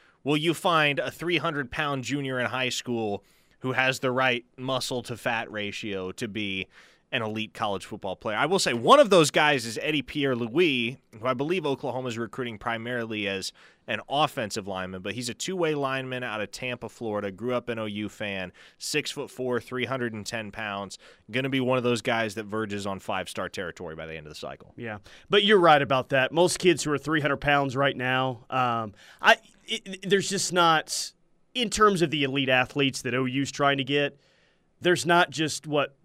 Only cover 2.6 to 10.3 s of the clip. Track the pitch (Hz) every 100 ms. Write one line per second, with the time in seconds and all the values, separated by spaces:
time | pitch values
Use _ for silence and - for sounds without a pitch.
2.6 | 127 - - 117 110 101 - _ _ _
3.6 | 131 127 131 131 131 123 131 120 - -
4.6 | 127 131 - 127 117 117 - 117 113 107
5.6 | 104 98 110 95 92 95 117 101 104 95
6.6 | - - - _ _ 135 110 110 110 -
7.6 | 110 98 - 104 98 90 117 107 143 185
8.6 | 185 120 123 269 254 190 156 180 151 143
9.6 | 117 117 123 156 123 151 139